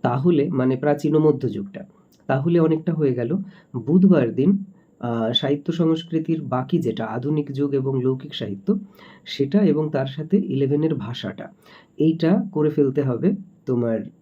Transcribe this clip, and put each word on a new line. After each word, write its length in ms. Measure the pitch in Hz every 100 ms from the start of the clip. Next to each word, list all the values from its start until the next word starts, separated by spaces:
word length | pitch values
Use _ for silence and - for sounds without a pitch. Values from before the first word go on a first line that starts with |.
তাহলে, 480 | 123 123 160 160 147
মানে, 260 | 139 127 131
প্রাচীন 400 | 147 147 151 156
ও 40 |
মধ্যযুগটা, 640 | 156 131 123 104 98 - - _ _ _ -
তাহলে 340 | 139 160 170
অনেকটা 320 | 160 156 165
হয়ে 220 | 156 143
গেল। 220 | 120 117 196 - - _ 127
বুধবার 580 | 110 180 185 165 117
দিন, 300 | 120 147 196 - - _ _
আহ, 320 | 120 117 113
সাহিত্য 400 | 123 135 143 147
সংস্কৃতির 720 | 165 160 160 - 160 160 160
বাকি 360 | 135 127 131 175
যেটা 260 | 123 110 110
আধুনিক 460 | 117 131 151 143
যুগ 220 | 135 143
এবং 280 | 135 135 135
লৌকিক 320 | 127 131 -
সাহিত্য, 440 | - 110 98 - - - - - -
সেটা 360 | - - 139 202
এবং 300 | 185 147 156
তার 160 | 143 135
সাথে 320 | 156 156 196
ইলেভেনের 560 | - 135 135 147 160
ভাষাটা, 540 | 139 104 120 101 98 101 - - - _ -
এইটা 480 | 156 165 160 208 -
করে 180 | 151 151
ফেলতে 320 | 151 139 131
হবে 300 | 135 117 117 196 - _ -
তোমার 320 | 123 117 110 101 _